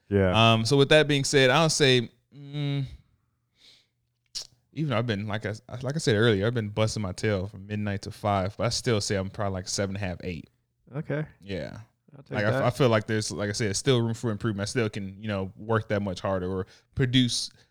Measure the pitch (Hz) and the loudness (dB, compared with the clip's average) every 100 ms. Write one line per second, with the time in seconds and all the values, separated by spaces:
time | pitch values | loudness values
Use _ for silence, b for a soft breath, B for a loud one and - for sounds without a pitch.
0 | - 101 95 101 113 113 117 139 139 156 | 0 4 6 6 6 6 4 4 6 6
1 | 147 143 131 143 131 143 160 - 139 127 | 6 2 2 4 6 6 4 4 4 4
2 | 117 _ _ 143 143 147 143 143 131 - | 2 _ _ -20 -10 -6 -2 -2 -4 -10
3 | _ _ _ _ _ _ b b b _ | _ _ _ _ _ _ b b b _
4 | _ _ _ - - _ _ - 156 110 | _ _ _ -14 -14 _ _ -8 -2 -2
5 | 120 101 107 104 95 110 - 127 127 156 | 0 -2 -4 -6 -6 -8 -12 -10 -6 -2
6 | 143 104 117 98 107 123 104 107 110 110 | 2 4 4 4 0 -2 -4 -2 -2 -2
7 | 95 95 110 101 95 98 101 104 104 98 | -6 -4 -2 -2 -4 -10 -8 -6 -4 -6
8 | 101 - 107 98 95 - 107 - - 107 | -8 -6 0 0 0 -2 -2 -2 0 0
9 | - 101 95 - 101 95 90 - 98 95 | 0 -2 -4 -4 -4 -4 -6 -4 -4 -4
10 | 98 87 92 82 - _ _ _ _ 139 | -6 -6 -8 -10 -12 _ _ _ _ -10
11 | 160 143 151 _ 190 185 58 50 110 _ | -6 -6 -6 _ -10 -8 -8 -12 -20 _
12 | _ 139 - 120 104 127 123 - 131 110 | _ -20 -10 -4 -2 0 0 2 2 2
13 | 104 110 107 85 104 98 107 95 - 123 | 0 -4 -4 -4 -4 -4 -4 -2 0 2
14 | 117 110 120 104 117 101 101 127 110 110 | 0 -2 -4 -4 -4 -2 -4 -2 -2 -4
15 | 98 98 110 98 95 - 107 110 - 101 | -10 -10 -6 -4 -6 -8 -2 -2 0 -2
16 | 101 90 101 95 90 95 92 b b - | -2 -4 -4 -2 -2 -4 -8 b b -2
17 | 131 131 123 - - - _ | 2 4 2 0 -8 -14 _